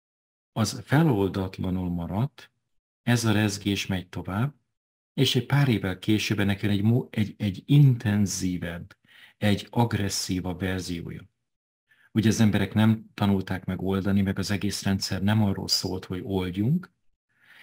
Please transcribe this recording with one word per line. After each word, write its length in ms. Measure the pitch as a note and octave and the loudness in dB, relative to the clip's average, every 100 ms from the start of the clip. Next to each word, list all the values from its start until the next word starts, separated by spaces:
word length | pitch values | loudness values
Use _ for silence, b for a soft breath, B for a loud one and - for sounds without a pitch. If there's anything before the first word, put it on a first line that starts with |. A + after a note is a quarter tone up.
| _ _ _ _ _ | _ _ _ _ _
az 300 | - G#2+ B2+ | -4 -4 -4
feloldatlanul 1080 | - C#3 E3 G#2 G2 F#2+ F#2+ - F#2+ F#2 F2+ | 0 2 4 2 0 -2 -6 -6 -4 -2 -4
maradt, 600 | F2 E2+ F#2+ C3+ - - _ _ _ _ _ | -4 -4 -4 -4 -6 -20 _ _ _ _ _
ez 220 | - A#2+ | 0 2
a 80 | A2 | 2
rezgés 540 | G#2 G#2+ G2+ G2+ G2 - | 2 2 0 -2 -2 -2
megy 220 | F#2 F2 | -4 -6
tovább, 460 | - - G2 C3+ - _ _ _ _ _ | -12 -6 -4 -4 -6 _ _ _ _ _
és 200 | - C3 | 0 2
egy 120 | B2+ - | 2 2
pár 220 | C#3+ C3+ | 2 4
évvel 300 | G#2 F#2+ F#2 | 2 -2 -4
később 400 | - G#2+ - G#2 | 0 0 0 0
ennek 220 | G2+ G2 | 0 0
jön 100 | G#2 | -2
egy 120 | G2 | 0
mo-, 260 | G#2+ A#2+ - | 2 2 -2
egy, 240 | - G2+ - | -4 -4 -2
egy 240 | G#2 F#2 - | -4 -4 4
intenzívebb, 1300 | C#3+ C#3 A#2+ G#2 G#2 F#2+ - F#2+ F2+ E2+ E2+ F#2 - B B B B | 6 8 6 0 2 0 0 -4 -4 -6 -10 -14 -20 B B B B
egy 300 | G#2+ G2 - | 0 0 -2
agresszívabb 880 | A#2+ A#2 G2+ G2+ - - F#2 F2+ E2+ | -2 0 0 -2 -4 -4 -4 -4 -4
verziója. 640 | F#2+ F#2 F2+ E2+ E2+ - - _ _ _ _ _ _ b b | -4 -4 -6 -8 -10 -14 -18 _ _ _ _ _ _ b b
Ugye 160 | A2 G#2+ | 2 2
az 120 | F#2+ | 4
emberek 340 | A2 G2 F#2+ | 4 4 0
nem 360 | G#2 A2 A2 - | 4 4 4 -2
tanulták 500 | - G2+ G2 F#2 F#2 | -2 2 2 -2 -6
meg 180 | - F2+ | -6 -6
oldani, 400 | F#2 G2 F#2+ G2 | -2 -2 2 2
meg 160 | G2 F#2+ | 2 -2
az 120 | F#2 | -4
egész 320 | G2+ G#2 - | -4 -4 -4
rendszer 400 | G2 F#2+ - F#2+ | -2 -2 -2 -2
nem 200 | G2 G#2+ | 0 2
arról 260 | G2+ F#2+ F2 | 2 -2 -2
szólt, 360 | - F#2+ F#2 | -2 -2 -6
hogy 160 | - F#2 | -8 -10
oldjunk, 680 | G2 F#2+ F#2 F#2 A2 F3 - _ _ _ _ b b b | -4 -4 -2 -2 0 0 -4 _ _ _ _ b b b